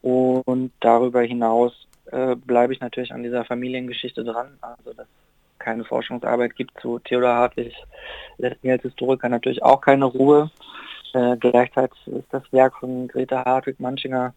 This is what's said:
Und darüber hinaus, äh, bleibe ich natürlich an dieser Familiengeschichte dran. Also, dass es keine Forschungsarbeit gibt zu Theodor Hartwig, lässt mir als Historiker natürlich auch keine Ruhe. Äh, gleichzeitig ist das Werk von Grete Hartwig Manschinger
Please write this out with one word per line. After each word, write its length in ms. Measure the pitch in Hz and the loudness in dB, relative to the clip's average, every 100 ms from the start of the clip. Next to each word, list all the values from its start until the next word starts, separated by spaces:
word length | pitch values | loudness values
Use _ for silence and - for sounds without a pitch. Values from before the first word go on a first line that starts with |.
Und 680 | 127 127 127 127 127 127 127 _ | 2 2 2 0 0 -2 -4 _
darüber 420 | 117 120 127 123 | 4 4 4 0
hinaus, 500 | 120 120 117 113 120 - _ _ - | -2 0 0 2 2 -2 _ _ -10
äh, 240 | 131 131 123 | -4 -2 -4
bleibe 380 | 123 120 123 | 0 2 2
ich 60 | 131 | -2
natürlich 320 | 120 - 123 | -8 -10 -10
an 120 | 127 | -10
dieser 200 | 120 123 | -6 -6
Familiengeschichte 800 | 113 120 123 127 127 120 123 - | -6 -6 -6 -8 -8 -10 -10 -8
dran. 260 | 117 113 123 _ | -8 -8 -8 _
Also, 320 | 117 120 - | -18 -18 -20
dass 140 | 113 107 | -20 -20
es 500 | _ _ _ _ _ | _ _ _ _ _
keine 260 | - 113 | -8 -6
Forschungsarbeit 720 | 113 123 113 123 - 120 120 - | -4 -6 -6 -8 -4 -2 -2 -4
gibt 240 | 123 - | -12 -10
zu 200 | 123 120 | -8 -8
Theodor 340 | - 123 123 | -4 0 2
Hartwig, 400 | 120 123 - 120 - - - - - - - | 2 0 -2 -10 -12 -20 -20 -18 -18 -18 -6
lässt 260 | 127 - | -6 -4
mir 100 | 127 | 0
als 100 | 127 | 0
Historiker 460 | 127 - 127 131 120 | -2 -6 -2 0 0
natürlich 340 | 120 127 123 | -2 -2 2
auch 180 | 120 131 | 6 6
keine 240 | - 139 135 | 6 4 4
Ruhe. 460 | 127 135 147 156 _ - - - - - | 2 6 6 4 _ -20 -20 -18 -20 -6
Äh, 240 | 127 123 120 | 0 2 2
gleichzeitig 600 | 123 123 123 - 131 _ - | 4 4 2 0 -2 _ -12
ist 220 | 131 - | -12 -8
das 140 | 135 135 | -10 0
Werk 240 | 131 131 - | 4 4 2
von 320 | 127 127 123 | -8 -8 -6
Grete 360 | 127 131 131 | -6 -4 -4
Hartwig 360 | 127 131 131 131 | 0 -2 -2 -8
Manschinger 560 | 127 135 135 127 127 | -8 -8 -6 -4 -4